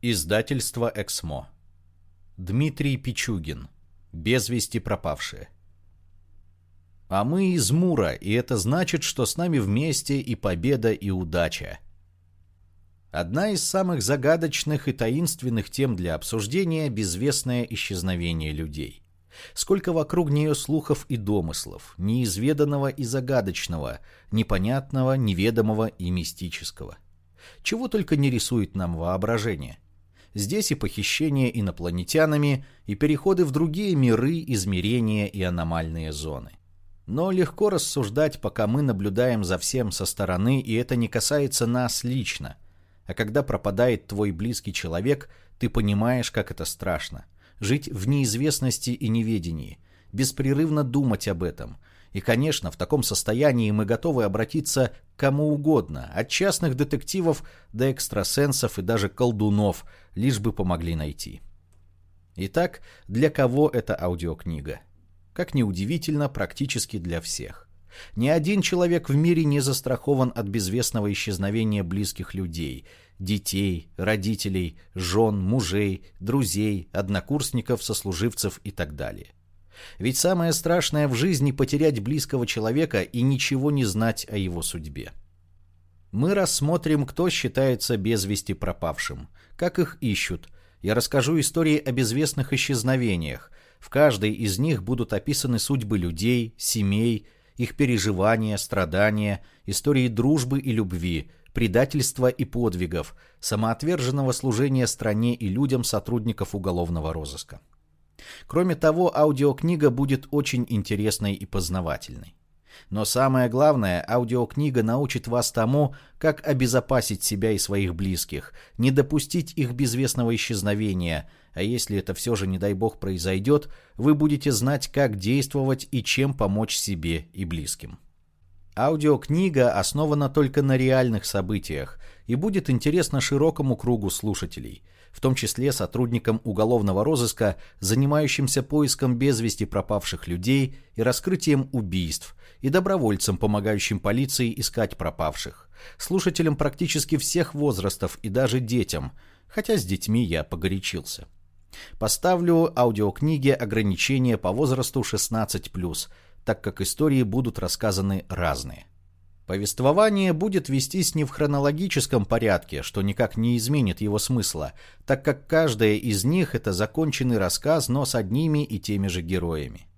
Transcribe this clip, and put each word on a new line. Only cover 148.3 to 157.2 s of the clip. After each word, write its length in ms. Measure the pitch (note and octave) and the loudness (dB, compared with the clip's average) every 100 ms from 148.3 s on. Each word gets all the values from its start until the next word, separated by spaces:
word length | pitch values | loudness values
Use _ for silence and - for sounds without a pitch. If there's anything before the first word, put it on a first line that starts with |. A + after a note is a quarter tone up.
| G#2 C3 B2+ | 0 2 0
детям, 500 | A#2 A#2+ G2+ D#2 F#2+ - - - _ | 0 0 0 -2 -6 -12 -20 -20 _
хотя 280 | - G#3 G#3+ | -8 0 0
с 60 | |
детьми 400 | F#2 F#2+ - A2+ | 2 -2 0 0
я 220 | A2 E2 D2+ | 2 -2 -4
погорячился. 800 | E2 F2 F#2+ - - - - - - - - - - - - | -4 -2 -2 -4 -8 -8 -14 -14 -20 -20 -20 -20 -20 -18 -6
Поставлю 720 | G#2+ - - F3+ F3 E3 E3 - | -2 0 2 4 6 6 4 4
аудиокниге 760 | B2 G#2+ G#2 - D3 D#3 C3+ | 2 4 0 2 0 2 2
ограничение 840 | C3+ A#2 G#2+ G#2 F2+ - C3+ B2+ A2+ | 2 0 0 0 0 0 2 2 2
по 160 | F2+ | 0
возрасту 500 | G#2 D3 C3 B2 C3+ | 0 2 2 0 -2
шестнадцать 680 | A#2 G#2 - A2+ G#2+ - - | -2 -2 -2 -2 -2 -4 -6
плюс, 380 | F#2+ F2 D2+ - - - - - | -6 -4 -4 -10 -14 -20 -10 -4
так 180 | G#2+ | -2
как 160 | - - | -2 -4
истории 440 | F#2+ - D#3 C3+ | -4 0 2 4